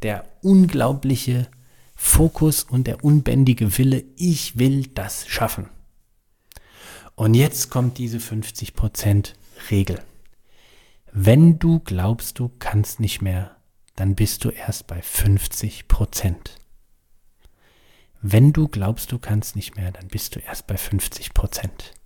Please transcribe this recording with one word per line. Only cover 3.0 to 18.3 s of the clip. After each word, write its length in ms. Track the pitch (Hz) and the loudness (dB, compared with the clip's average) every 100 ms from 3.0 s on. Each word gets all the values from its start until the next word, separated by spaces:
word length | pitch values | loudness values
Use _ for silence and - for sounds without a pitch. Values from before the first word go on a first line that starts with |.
unbändige 760 | 147 151 120 127 131 117 107 - | 4 4 4 2 4 4 0 2
Wille, 260 | 131 131 - - | 2 2 -4 -4
ich 420 | 175 160 - 117 | -2 -2 -4 0
will 300 | 131 139 131 | 0 2 -4
das 400 | - 98 - - | -8 -10 -10 -10
schaffen. 420 | - - - - - - _ _ _ _ _ _ - _ - - - - | -4 -4 -6 -12 -16 -20 _ _ _ _ _ _ -20 _ -20 -20 -20 -20
Und 220 | - 107 117 | -2 2 4
jetzt 340 | 151 - - | 4 0 -4
kommt 300 | 131 123 127 | -2 -2 -4
diese 200 | 120 113 | -8 -8
fünfzig 540 | - 110 - - - | -8 -8 -8 -10 -12
Prozent 640 | - 107 - 104 101 - - - - - | -4 -4 -2 0 2 0 -10 -20 -20 -2
Regel. 320 | 101 95 87 - - - - _ _ _ _ _ _ _ | 0 0 -4 -10 -20 -20 -20 _ _ _ _ _ _ _
Wenn 480 | 104 95 135 170 160 | 0 4 8 8 6
du 200 | 170 160 | 2 0
glaubst, 600 | - 90 98 117 - - | 0 -2 -2 -2 -6 -8
du 100 | 123 _ | -8 _
kannst 420 | - 104 107 - | -4 -2 -2 -4
nicht 220 | 104 - | -4 -4
mehr, 340 | 98 92 95 _ _ _ _ - | -4 -4 -6 _ _ _ _ -4
dann 200 | 98 95 | -2 0
bist 280 | 104 - | 0 0
du 60 | 113 | -6
erst 380 | - - - - | -6 -8 -10 -10
bei 160 | 85 | -12
fünfzig 840 | - - 101 98 - - 104 - - | -8 0 2 2 0 -6 -8 -8 0
Prozent. 680 | - 98 - 98 87 - - _ - _ _ _ _ _ _ _ _ _ _ _ _ _ _ | 2 2 -2 -4 -4 -12 -20 _ -20 _ _ _ _ _ _ _ _ _ _ _ _ _ _
Wenn 280 | 101 | 2